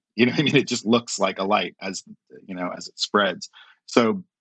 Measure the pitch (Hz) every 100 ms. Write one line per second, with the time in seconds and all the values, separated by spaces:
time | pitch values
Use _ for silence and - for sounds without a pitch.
0 | _ - 120 120 139 139 95 117 101 117
1 | 117 - 95 92 95 104 87 - 98 92
2 | - 107 _ 64 - 90 90 95 - -
3 | - 104 98 85 - - - _ - -
4 | 113 98 - _